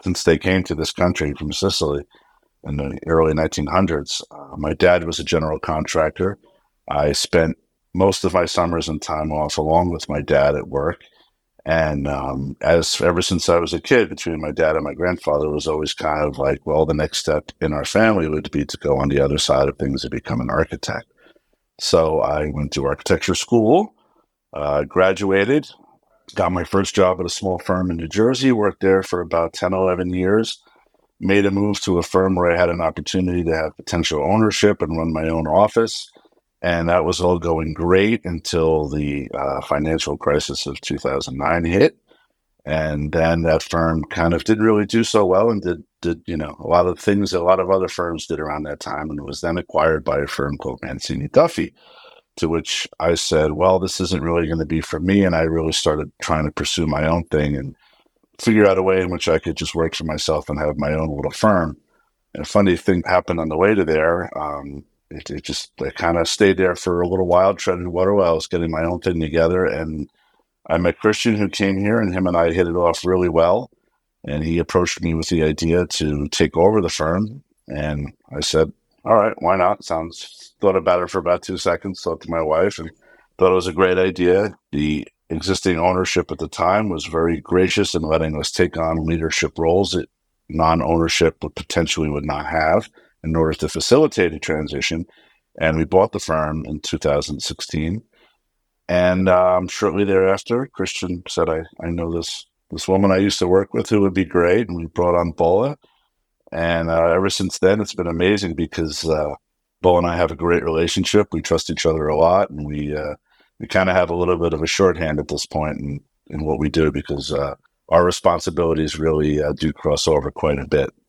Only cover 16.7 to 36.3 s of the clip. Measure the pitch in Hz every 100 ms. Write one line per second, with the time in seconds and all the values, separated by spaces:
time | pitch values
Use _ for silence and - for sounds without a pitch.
16.7 | 76 78 78 76 - - 76 - - 80
17.7 | 76 - 101 113 101 78 76 - 73 71
18.7 | - 73 67 71 69 69 73 - 67 69
19.7 | - 69 65 65 62 - - 62 76 80
20.7 | - - - - _ _ _ _ _ _
21.7 | - - 87 80 78 64 76 76 73 71
22.7 | 73 69 71 - 87 - 110 - 117 107
23.7 | 170 220 _ _ _ _ _ _ 73 73
24.7 | 73 71 90 95 92 98 95 101 147 -
25.7 | - _ _ _ _ _ - 90 90 85
26.7 | 98 95 - 92 92 87 - 95 90 -
27.7 | 92 92 85 82 95 117 127 135 117 101
28.7 | - 95 95 - 90 85 85 85 - 92
29.7 | 92 92 90 90 90 92 107 110 - _
30.7 | _ _ _ _ - 92 101 98 98 104
31.7 | 101 - 87 - 92 95 90 87 85 87
32.7 | 85 80 80 76 92 92 87 82 80 78
33.7 | - - 87 82 76 73 110 107 - 104
34.7 | 95 78 80 82 78 80 82 78 87 107
35.7 | 117 113 - - _ _